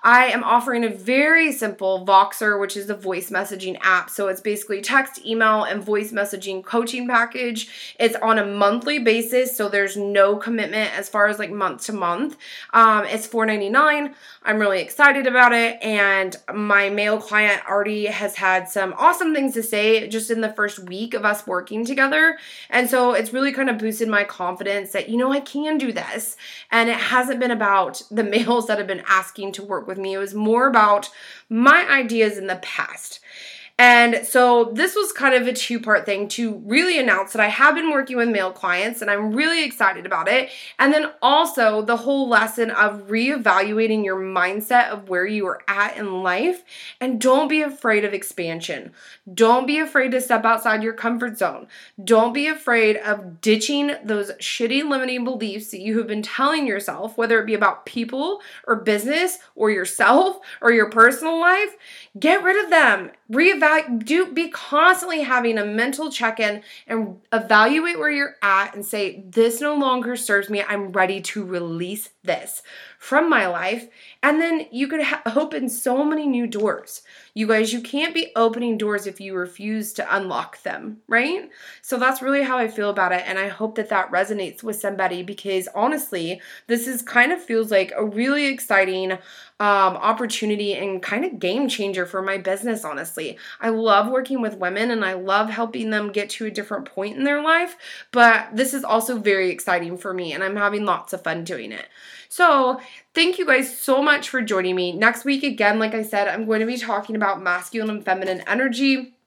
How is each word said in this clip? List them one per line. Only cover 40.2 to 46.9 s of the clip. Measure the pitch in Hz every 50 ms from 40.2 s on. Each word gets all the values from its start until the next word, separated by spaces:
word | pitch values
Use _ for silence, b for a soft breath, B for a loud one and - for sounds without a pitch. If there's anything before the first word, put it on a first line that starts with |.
| 165 190
it. | 220 254 262 B B B B B B B
And | 254 277 302
then | 302 302 302 - -
also | - 254 285 302 339 330 - 262 233 220 214 214 214
the | 220 233
whole | 233 233 254 277 277 269 247
lesson | 233 208 220 220 - - 233 220
of | - - 208 208 208 208 196 196
reevaluating | 214 226 240 262 294 277 226 214 185 190 196 208 214 214 226 226 220 214 208
your | 196 190 190
mindset | 190 190 190 180 175 185 190 214 214 - 247 247 233 -
of | - 202 196 190
where | 185 180 180
you | 202 214 214 202
are | 180 - - -
at | - 202 196 202 220 -
in | - 214 202 185 185 190
life. | 185 180 190 254 359 359 359 - B B B B B